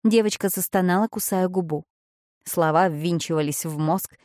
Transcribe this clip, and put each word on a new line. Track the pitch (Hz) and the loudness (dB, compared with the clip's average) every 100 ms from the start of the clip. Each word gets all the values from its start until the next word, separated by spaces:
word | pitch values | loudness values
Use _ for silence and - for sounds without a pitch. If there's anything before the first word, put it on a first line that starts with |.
Девочка | 220 226 214 - 196 | 2 4 2 0 -4
застонала, | - - 196 180 185 220 | -2 -2 0 2 2 0
кусая | 214 - 190 185 | -4 -4 0 0
губу. | 185 165 151 - _ _ _ _ _ | -2 -4 -6 -8 _ _ _ _ _
Слова | - 175 160 156 185 | -8 0 2 4 2
ввинчивались | 147 165 170 - 160 147 147 165 | 0 -2 -2 -2 -2 -2 -4 -6
в | 151 | -2
мозг, | 156 185 - _ | 0 0 -4 _